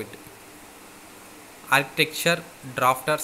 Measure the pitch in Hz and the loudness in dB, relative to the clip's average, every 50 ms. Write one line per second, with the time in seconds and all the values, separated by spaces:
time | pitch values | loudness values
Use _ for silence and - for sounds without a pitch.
0 | 107 104 - - - - - - - - - - - - - - - - - - | -6 -12 -14 -18 -20 -20 -20 -20 -20 -20 -20 -20 -20 -20 -20 -20 -20 -20 -20 -20
1 | - - - - - - - - - - - - - - 131 139 147 - - - | -20 -20 -20 -20 -20 -20 -20 -20 -20 -20 -20 -20 -2 2 2 2 2 0 0 0
2 | 151 - - - - 170 170 170 - - - - - 135 123 127 127 127 135 - | 0 0 0 -2 0 0 0 0 -4 -12 -20 -16 -16 -10 -4 2 2 2 2 2
3 | - - 151 147 | 0 -2 -2 -2